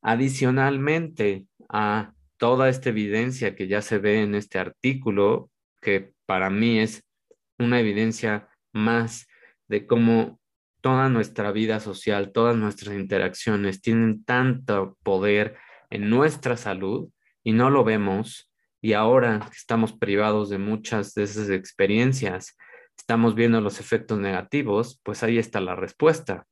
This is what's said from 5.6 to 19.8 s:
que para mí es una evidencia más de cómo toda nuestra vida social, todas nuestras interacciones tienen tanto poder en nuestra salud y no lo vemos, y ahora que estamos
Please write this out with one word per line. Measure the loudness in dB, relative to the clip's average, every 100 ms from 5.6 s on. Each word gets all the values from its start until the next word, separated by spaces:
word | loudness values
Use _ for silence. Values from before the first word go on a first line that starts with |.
| _ _
que | -2 -2 -2 _ -4
para | -2 0
mí | 2 2 2
es | 0 -4 _ _ _ _ _ _
una | 0 2
evidencia | 2 0 -2 -2 -4 -4 -8 _ _
más | -2 2 2 0 -8 -18 _ _ _ _
de | -6 0
cómo | 2 4 4 0 -6 _ _ _ _
toda | 0 2 2
nuestra | 2 -2 -4 -4
vida | -2 -2 -2
social, | -6 -6 -2 -2 -2
todas | 0 2 2
nuestras | -2 -6 -10 -8
interacciones | -2 -2 -2 -4 -4 -2 -2 -4
tienen | 0 2 2 0
tanto | 0 0 2 -2 -2 -2 -2 -6
poder | -2 0 2 2 0 -6 -20 -20 _
en | -6 0
nuestra | 2 2 0 -4 -4
salud | -4 -6 -4 -6 -8 _ _ _
y | 0
no | 4 4
lo | 4
vemos, | 4 2 0 -2 -4 -12 _ _ _ _
y | 0
ahora | 2 4 4 4 -2
que | -6 -18
estamos | -4 0